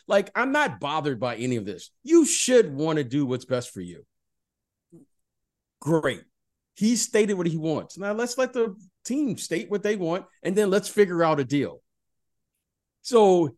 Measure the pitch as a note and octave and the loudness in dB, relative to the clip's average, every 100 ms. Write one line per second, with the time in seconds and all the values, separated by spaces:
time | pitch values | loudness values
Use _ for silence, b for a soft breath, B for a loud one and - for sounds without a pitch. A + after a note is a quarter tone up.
0 | - G3 G3 G#3+ C4 D4 C4+ A#2+ C#3+ D#3 | 0 0 2 -2 0 0 -2 -4 -6 -4
1 | D3 A#2+ B2 A2+ B2+ A#2+ G2 F2 - _ | -2 -2 -4 -4 -4 -4 -4 -10 -16 _
2 | C4 E4+ C#4+ - - B3 F3 C#3 D#3+ D#3 | 0 2 2 0 4 4 4 0 -2 -2
3 | B2+ C#3+ C3 B2+ - B2 A#2+ G2 F2 E2+ | -2 -2 -2 -4 -4 -6 -4 -12 -14 -14
4 | - _ _ _ _ _ _ _ _ E3+ | -20 _ _ _ _ _ _ _ _ -20
5 | _ _ _ _ _ _ _ _ C#3+ E3 | _ _ _ _ _ _ _ _ -2 0
6 | C#3+ F#2 - _ _ _ _ - G#3+ A#3 | 0 -4 -12 _ _ _ _ -2 0 0
7 | - A3 G#3 F#3+ E3+ D#3+ D#3 C3+ - E3+ | 0 2 2 0 -2 -2 -2 -4 -6 -8
8 | G3+ G#3+ A#3+ C4 B3+ B3+ A3 F#3+ - _ | -6 -4 -4 -2 -2 -2 -4 -6 -20 _
9 | - C4+ C#4 C#3+ - E3 E3+ G3+ G#3 G#3 | -6 -4 -2 -4 -6 -6 -4 -4 -2 -2
10 | E3 F3+ - b E3+ F#3+ G3+ G3+ G3+ G#3 | -2 -4 -8 b -2 0 2 2 2 2
11 | G3 E3+ E3 D3 B2 C#3+ G2+ C#2 _ _ | 2 4 2 2 0 0 0 -6 _ _
12 | _ _ _ _ _ _ _ _ _ _ | _ _ _ _ _ _ _ _ _ _
13 | - A#3 G3+ F3+ D3+ | 2 6 6 6 2